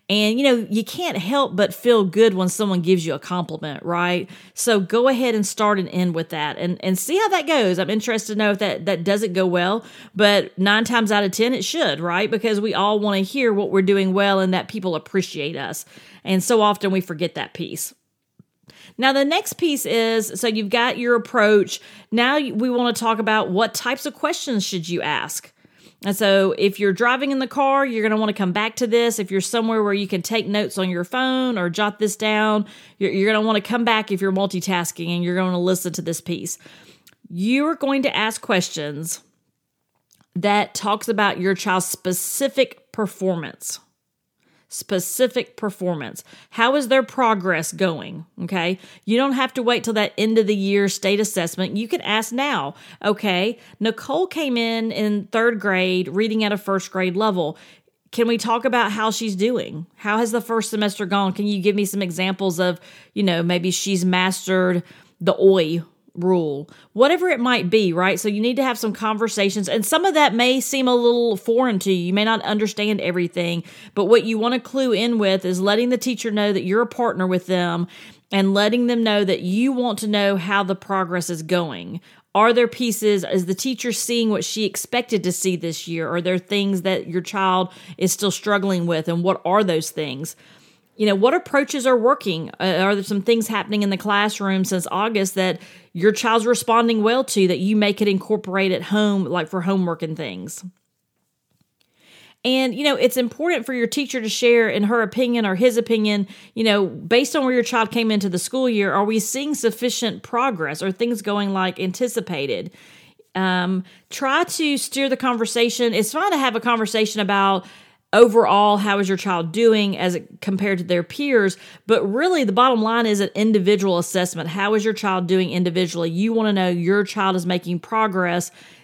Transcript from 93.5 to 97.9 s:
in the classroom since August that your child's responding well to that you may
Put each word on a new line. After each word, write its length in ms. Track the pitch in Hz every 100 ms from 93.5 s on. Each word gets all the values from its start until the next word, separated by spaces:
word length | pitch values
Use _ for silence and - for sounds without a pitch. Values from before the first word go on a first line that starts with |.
| 214 202 208
in 80 | 202
the 80 | 190
classroom 640 | 208 202 208 208 202 190
since 240 | 185 185 170
August 440 | 185 214 214 190 190
that 240 | 185 170 - - -
your 180 | 170 196
child's 340 | 214 233 226 220
responding 560 | 240 - 233 233 226
well 220 | 214 247
to 240 | 262 208 185
that 120 | 170
you 160 | 190 214
may 160 | 208